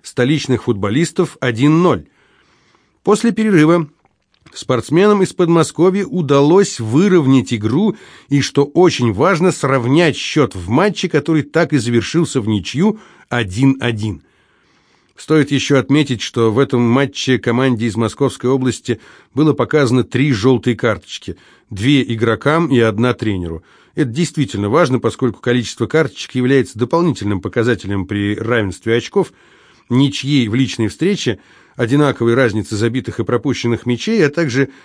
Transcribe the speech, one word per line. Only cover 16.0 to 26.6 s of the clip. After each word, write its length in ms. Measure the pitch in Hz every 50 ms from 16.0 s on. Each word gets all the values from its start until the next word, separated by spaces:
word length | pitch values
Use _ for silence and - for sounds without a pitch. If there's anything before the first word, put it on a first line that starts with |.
| 147 - 127 104 -
что 280 | - - 120 117 113
в 80 | 104 127
этом 220 | 139 139 - 120
матче 580 | 120 117 117 135 143 139 - - - 131 131 117
команде 460 | - 123 117 120 131 135 123 107 117
из 120 | 117 98
Московской 520 | 113 117 107 - - 143 135 135 - - 123
области 520 | 135 135 131 131 120 - - - 117 - - - - - _ _ -
было 180 | 127 156 156 143
показано 500 | - 123 - - 156 139 117 123 127 113
три 300 | - - 120 139 151 127
жёлтые 440 | 98 98 131 131 117 - 127 113
карточки, 600 | - - 117 104 90 - - - - - - 85 - _ _ _ _ _ -
две 340 | 107 95 104 139 147 135 120
игрокам 680 | - 117 110 113 113 113 - - 143 151 165 170 135
и 100 | 139 120
одна 340 | 113 110 101 104 120 123 117
тренеру. 500 | - 117 107 101 92 87 85 82 82 - _ _ _ _ _ -
Это 140 | - 151 123
действительно 600 | 110 151 175 - - 160 135 101 - 101 101 104
важно, 300 | 117 160 175 135 131 123
поскольку 420 | - 113 - - 131 123 101 - -
количество 440 | 123 123 123 113 - - - 117
карточек 480 | 107 - 160 156 127 - - - - -
является 440 | 127 123 127 139 135